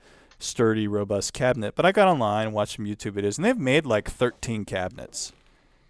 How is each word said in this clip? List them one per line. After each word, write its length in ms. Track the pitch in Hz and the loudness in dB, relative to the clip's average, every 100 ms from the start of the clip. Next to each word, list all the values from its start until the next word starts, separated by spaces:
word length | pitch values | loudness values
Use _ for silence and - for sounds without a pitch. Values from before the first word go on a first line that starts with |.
| _ - _ - | _ -20 _ -12
sturdy, 480 | - - 113 110 104 | -10 2 2 4 0
robust 460 | 104 101 101 - | -2 0 -2 -2
cabinet. 420 | - 127 120 104 - | -2 0 0 -2 2
But 100 | 170 | 2
I 60 | |
got 160 | 196 190 | 6 4
online, 460 | 156 107 104 110 | 4 2 0 0
watched 240 | 107 104 - | -2 -2 -4
some 80 | 104 | -8
YouTube 260 | 104 110 | -6 -6
videos, 260 | 101 101 101 | -2 -2 0
and 60 | |
they've 140 | 214 254 | 0 0
made, 280 | 131 143 143 | 2 2 2
like, 240 | 107 - | 0 0
thirteen 540 | - 120 - - 110 | 0 -2 0 -6 -6
cabinets, 720 | 98 95 90 - - - - - _ _ _ _ _ | -4 -4 -6 -8 -14 -12 -12 -14 _ _ _ _ _